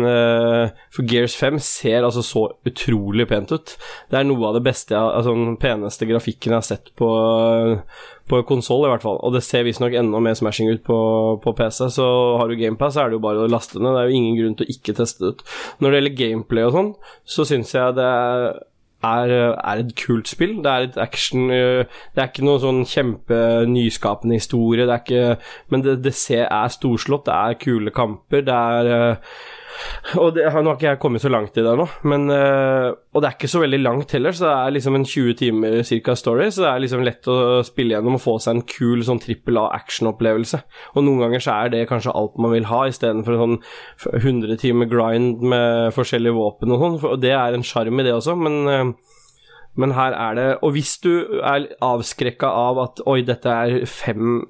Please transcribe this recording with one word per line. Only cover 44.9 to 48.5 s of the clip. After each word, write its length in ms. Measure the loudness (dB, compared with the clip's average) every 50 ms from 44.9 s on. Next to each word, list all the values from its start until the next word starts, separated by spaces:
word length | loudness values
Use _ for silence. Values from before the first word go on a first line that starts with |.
grind 480 | 2 2 2 2 2 2 2 2 0 0
med 540 | 0 2 2 2 2 2 2 2 2 0 0
forskjellige 400 | 0 -2 0 0 0 2 2 2
våpen 400 | 2 0 0 -2 -2 -2 0 2
og 80 | 2 2
sånn, 160 | 0 0 -2
for, 160 | -2 -2 -2
og 80 | 0 2
det 80 | 2
er 240 | 2 2 2 0 0
en 80 | -2 -4
charm 380 | -4 -2 -2 -2 0 0 0 2
i 60 | 2
det 80 | 2 0
også, 160 | 0 -2 -2
men, 240 | 0 0 0